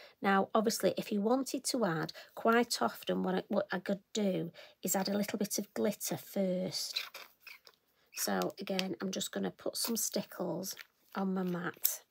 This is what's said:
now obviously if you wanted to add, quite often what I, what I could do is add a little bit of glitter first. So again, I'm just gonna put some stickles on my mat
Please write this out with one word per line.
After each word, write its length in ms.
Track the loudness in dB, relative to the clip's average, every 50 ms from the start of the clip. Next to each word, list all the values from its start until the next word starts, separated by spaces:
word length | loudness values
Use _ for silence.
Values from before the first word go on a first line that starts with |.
| -20 -20 -8 _
now 280 | 2 4 4 4 4 4
obviously 420 | 4 4 4 4 2 4 2 2 2 0
if 140 | -2 -2
you 80 | -2 0
wanted 420 | 2 2 2 2 2 -2 -4 -4 -2
to 180 | -2 0 2 2
add, 280 | 2 2 0 -2 -4 -6 -12 -18 -16 -8
quite 480 | 0 4 6 6 6 4 4 2 0
often 400 | 0 0 0 -2 -4 -2 0 0
what 140 | 2 2 2
I, 60 | 0 0
what 220 | 2 0 0 2 0
I 80 | -2 -2
could 240 | -2 -2 -2 -2 -4 _
do 380 | -2 0 2 2 2 0 -2 -4 -6 -12 -18 -20 -12 _
is 140 | -2 0 2
add 120 | 2 2 2
a 80 | 0
little 220 | 0 0 -2 0 -2
bit 200 | -2 0 -2 -2
of 140 | -4 -4
glitter 440 | _ 0 0 0 0 -2 -4 -4 -4
first. 880 | -6 -6 -4 0 2 2 2 2 0 0 -2 -2 -4 -4 -4 -4 -6 -6 -6 -10 -16 -18 -18 _ _ _ -20 -20 -20 _ -20 -20 _ _ _ _ _ _ _ -6
So 380 | -4 -2 0 2 2 2 0 -2 -4
again, 360 | -4 -2 0 0 0 -2 -4 -4
I'm 120 | -4 -4
just 180 | -2 -4 -4 -4
gonna 200 | -4 -4 -4 -4
put 240 | -4 -4 -6 -6 -4
some 200 | -2 -2 -2 -2
stickles 760 | -2 -2 -2 -2 -2 -4 -4 -6 -6 -4 -4 -4 -4 -6 -8 -10 -10 -14 -20 _ _ _ _ -4
on 200 | -2 -2 0 0
my 100 | 0 0
mat 580 | -2 -2 -2 -4 -6 -2 -2 -2 -2 -2 -4 -10 _